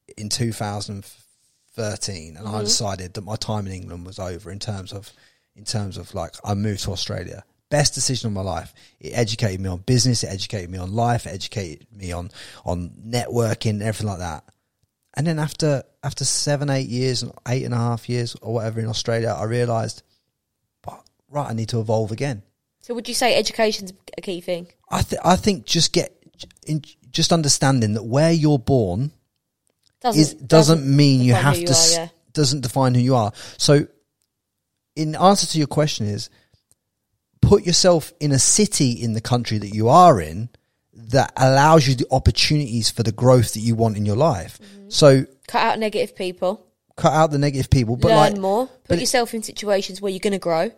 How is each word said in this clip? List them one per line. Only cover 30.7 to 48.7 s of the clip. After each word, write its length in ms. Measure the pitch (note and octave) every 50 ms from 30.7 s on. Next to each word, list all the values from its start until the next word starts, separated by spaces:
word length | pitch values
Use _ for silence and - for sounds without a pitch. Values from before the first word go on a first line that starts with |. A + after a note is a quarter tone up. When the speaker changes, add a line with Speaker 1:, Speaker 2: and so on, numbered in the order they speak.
| E3 D#3+ C3+ C3+ C#3
Speaker 1:
mean 240 | C#3+ D3 C#3+ C3+ B2+
you 100 | B2 B2
Speaker 2:
define 100 | A#2+ A2
who 60 | B2+ C#3+
Speaker 1:
have 100 | C#3+ -
Speaker 2:
you 80 | E3+
Speaker 1:
to 60 | -
Speaker 2:
are, 20 | -
Speaker 1:
s-, 200 | - - - E3+
Speaker 2:
yeah. 120 | E3 E3 E3+ - _ _ _ -
Speaker 1:
doesn't 260 | D#3 D3+ B2 C3+ D3
define 340 | A#2+ A#2 - C#3 C3 B2+ B2
who 60 | B2
you 160 | B2 C3 C3
are. 160 | A#2+ G#2+ G2+ - - - - -
So, 320 | - - - D3 C#3+ - - _ _ _ _ _ _ _ _ _ _ _ _ _ _ _ _ _ _ _ _ _
in 220 | D3 D#3+ D#3 D#3
answer 300 | - E3+ F#3+ G3+ G3 - -
to 100 | - D#3+
your 80 | D3
question 400 | C#3 - D#3 D3+ D3 - - A2
is, 240 | G2+ G2+ A2 - - _ _ _ _ _ _ _ _ _ _ _ _ _ _ _ _ _ _ _ _ _ _
put 240 | - - G3+ G3+ G3+
yourself 480 | F3 E3 - - F#3 F3 D#3+ - - - _
in 120 | D3 D3
a 60 | C#3 C3
city 540 | - - - - G#3 G3+ - - D3+ B2
in 200 | A#2+ - A#2 A#2 G#2+
the 60 | A2+
country 380 | - - B2+ B2 A#2 - A2+ G#2+
that 160 | G#2 G2+ G#2
you 140 | G#2+ A2 A#2
are 320 | C#3 F3 F3+ F3 C#3+ G2
in 280 | D#2 D#2 D#2+ G2 A#2 A#2+ - _ _ _ _ _ _ _
that 400 | _ - A#2 A2+ A#2 C3+ B2 - -
allows 500 | - C3+ C3 C3+ C3+ C#3 D#3 D#3+ E3 C3
you 80 | C3+ C3+
the 120 | A#2+ C3+ -
opportunities 800 | C3 C3+ - - - - - - D#3 D3+ D3 - A2+ A#2 G#2+ -
for 120 | - -
the 100 | A2 A2+
growth 420 | - - B2 B2+ B2+ B2+ A#2 - -
that 60 | A2
you 140 | G#2+ A#2 A2+
want 220 | A2 A2+ A2+ G#2
in 100 | G2+ G#2
your 100 | G#2+ G2+
life. 420 | A2+ D3 E3 C3 F#2 - - - -
Speaker 2:
Mm-hmm. 300 | - - - - - G2+
Speaker 1:
So 360 | A2 - D#3 C#3+ C3+ C3+ - - - _ _
Speaker 2:
cut 160 | - - A#3
out 160 | A#3+ A3+ G#3+ G#3+
negative 380 | A3 G#3+ G#3 G3+ G3+ G#3 -
people. 480 | - G3 F3+ F3+ - F#3+ F3+ G#3 - _ _ _ _ _ _ _
Speaker 1:
cut 160 | - - D#3+
out 180 | C3+ D#3 D#3+ D#3+
the 80 | D3 C#3
negative 300 | C#3+ D3 C3+ C3+ B2 -
people, 260 | - C3+ A#2+ G#2+ A#2+
but, 120 | B2 - A3+
Speaker 2:
Learn 240 | A3 - - G#3+
Speaker 1:
like, 80 | G#3+ G3+
Speaker 2:
more. 260 | F#3+ F#3+ G3 A3 C4
Put 220 | C4